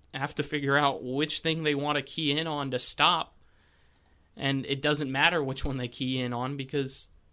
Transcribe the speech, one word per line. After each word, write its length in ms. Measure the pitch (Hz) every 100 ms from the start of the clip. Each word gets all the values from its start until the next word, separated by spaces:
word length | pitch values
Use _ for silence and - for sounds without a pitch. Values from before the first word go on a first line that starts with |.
| -
have 220 | 139 143 -
to 80 |
figure 340 | 143 151 139 143
out 260 | 143 104
which 360 | 123 131 156 -
thing 240 | 160 160
they 120 | 151 143
want 220 | 147 147
to 40 |
key 300 | 139 - 151 147
in 100 | 165
on 240 | 147 135
to 80 | 123
stop. 560 | - - 156 165 - - - _ _ _ _ _ _ _ _ -
And 280 | 139 139 -
it 160 | 139
doesn't 300 | 147 147 135
matter 320 | 135 165 170
which 220 | 135 131 143
one 120 | 135
they 100 | 123
key 300 | - 127 131
in 120 | 123
on 240 | 120 127 143
because 520 | 131 143 135 - - - _